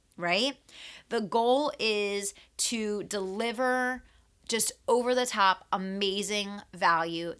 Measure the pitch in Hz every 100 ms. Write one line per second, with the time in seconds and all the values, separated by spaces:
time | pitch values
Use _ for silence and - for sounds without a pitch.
0 | _ - 170 190 269 262 _ - - -
1 | - 233 196 233 240 262 294 - 220 208
2 | 202 202 202 - - - - 233 214 208
3 | - 208 190 196 226 220 254 254 247 254
4 | - _ _ _ - 226 - - - 240
5 | 247 247 247 220 196 185 - 196 190 196
6 | 196 196 190 208 202 202 - 175 175 165
7 | 165 165 170 -